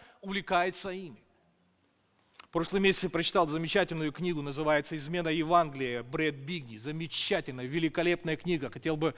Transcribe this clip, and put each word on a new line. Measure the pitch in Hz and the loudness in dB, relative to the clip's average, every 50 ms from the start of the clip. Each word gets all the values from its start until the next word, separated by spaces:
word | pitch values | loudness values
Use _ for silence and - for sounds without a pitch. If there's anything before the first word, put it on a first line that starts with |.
| - - - - | -20 -20 -20 -14
увлекается | - 196 196 196 - - 190 175 175 190 180 - - 202 | -8 -4 -4 -4 0 2 2 4 4 2 -2 -4 -6 -8
ими. | 180 190 190 160 123 - _ _ _ _ _ _ _ _ _ _ _ _ _ _ _ _ _ _ _ _ _ _ _ - | -8 -8 -10 -12 -14 -18 _ _ _ _ _ _ _ _ _ _ _ _ _ _ _ _ _ _ _ _ _ _ _ -20
В | - _ | -12 _
прошлом | - 170 165 - 190 196 | -2 -2 -2 0 0 4
месяце | 196 196 185 - - 170 | 4 4 4 4 0 0
прочитал | - 165 170 - - 196 170 | 0 0 0 2 4 4 4
замечательную | 151 151 160 165 156 - 202 180 - 170 160 156 151 | 4 2 -2 -2 2 2 2 2 2 0 -2 -2 -4
книгу, | 139 - 175 180 170 151 | -4 -2 -2 -2 -2 -2
называется | 143 143 139 143 156 151 151 147 147 - 170 | -4 -4 -4 0 2 4 4 4 2 -2 -6
"Измена | 156 139 147 170 180 170 160 | -8 -6 -4 -4 -2 0 0
Евангелия", | 156 170 156 156 175 175 165 151 135 135 135 123 120 120 | 0 0 2 4 6 6 4 4 0 -4 -2 -2 -2 -4
Брэд | 120 123 139 160 156 156 147 | -6 -4 -2 0 0 0 0
Бигни. | 135 135 143 185 170 135 117 113 104 | -4 -6 -6 -6 -6 -8 -10 -14 -10
Замечательная, | 110 143 151 160 165 156 - - - - 180 170 147 - 127 127 123 | -8 -8 -6 -6 -6 -6 -4 -4 -2 0 0 0 0 -4 -8 -8 -6
великолепная | 127 143 170 165 156 156 175 165 175 175 170 - 165 156 | -2 -2 0 0 0 2 2 2 2 2 2 0 -4 -4
книга. | 151 - 175 175 151 139 - | -2 0 0 0 0 0 -4
Хотел | - 139 - 165 156 | -6 -4 -2 -2 0
бы | 151 160 156 - | 2 0 0 0